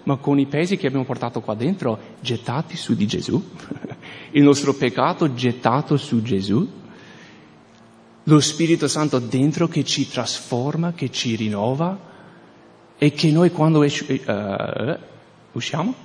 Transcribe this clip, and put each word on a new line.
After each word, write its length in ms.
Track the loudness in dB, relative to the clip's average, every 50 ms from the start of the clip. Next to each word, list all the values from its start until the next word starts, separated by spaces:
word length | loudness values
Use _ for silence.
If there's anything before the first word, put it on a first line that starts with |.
| -4
ma 120 | -2 -2
con 220 | 0 0 2 2 2
i 80 | 2
pesi 320 | 2 0 -2 0 0 0 -2
che 80 | 0
abbiamo 180 | -2 -2 -2 -2
portato 380 | -4 -4 -6 -6 -6 -6 -6
qua 120 | -4 -4 -4
dentro, 440 | -2 -2 -2 -2 -2 -2 -2 -2 -4 -8 -14 -18 -10
gettati 560 | -6 -6 -6 -4 -4 -4 -4 -4 -6 -6 -10
su 180 | -8 -4 -2 0
di 120 | 0 0
Gesù, 340 | -2 -2 -4 -2 -2 -2 -2 -2 -6 -12 -16 -14 -14 -12 -12 -12
<laughs> 480 | -14 -14 -16 -16 -18 -18 -18 -8 0
il 100 | 4 6
nostro 320 | 8 8 6 6 4 0 0
peccato 600 | 2 0 0 2 2 0 0 2 0 0 0 0
gettato 640 | 0 0 0 0 0 2 2 2 2 2 0 0 0
su 240 | 0 0 -2 -2
Gesù, 440 | 0 0 -2 -2 0 2 2 2 0 -2 -6 -12 -20 -20 -20 -20 -20 -20 -20 -20 -20 -20 -20 -20 -20 -20 -20 -20 -20 -20 -20 -20 -20 -20 -20 -20 -20 -20 -20 -4 2 6
lo 120 | 6 6
Spirito 480 | 6 4 0 0 2 2 2 2 2 0
Santo 320 | 0 0 0 0 0 0
dentro 480 | 0 0 0 2 2 2 2 2 0 0
che 160 | 0 -2 -2
ci 240 | 0 -2 -2 -2 -2
trasforma, 840 | -4 -4 -4 -4 -6 -8 -6 -4 -2 -2 -2 -2 -2 -2 -2 -2 -2
che 180 | -4 -6 -6
ci 240 | -6 -4 -4 -2 -2
rinnova, 600 | -2 -2 -2 -2 -2 -2 -2 0 0 -2 -2 -4 -6 -12 -18 -20 -20 -20 -20 -20 -20 -20 -20 -20 -20 -20 -20 -20 -20 -20 -20 -2 2
e 140 | 2 2
che 180 | 4 2 2 4
noi 220 | 4 6 4 4
quando 320 | 4 4 4 4 6 6 4
esci-, 360 | 4 2 -2 -4 -4 -4 -2 -2
eh, 720 | -2 -2 -2 -2 -4 -4 -4 -4 -4 -4 -4 -4 -4 -4 -6 -10 -16 -20 -20 -20 -20 -20 -20 -18 -12
usciamo 420 | -10 -8 -6 -4 -4 -2 -2 -4 -4 -8